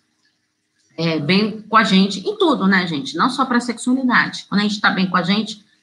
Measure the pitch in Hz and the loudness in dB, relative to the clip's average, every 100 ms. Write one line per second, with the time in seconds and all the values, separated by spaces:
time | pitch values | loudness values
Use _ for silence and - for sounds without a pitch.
0 | _ _ _ _ _ _ _ _ _ - | _ _ _ _ _ _ _ _ _ -6
1 | 165 160 143 190 214 - - 220 226 190 | -2 -2 2 2 0 -4 0 2 4 4
2 | 196 - 359 415 349 226 190 190 175 151 | 2 0 -6 0 2 2 2 2 0 -4
3 | 131 160 233 254 262 240 240 220 - 262 | -6 -2 -2 0 0 0 -2 -4 -2 0
4 | 254 214 147 - - 196 208 208 202 185 | 2 0 0 -6 -4 -2 0 0 -2 0
5 | 180 185 170 208 208 - _ _ | 0 0 0 -2 -2 -8 _ _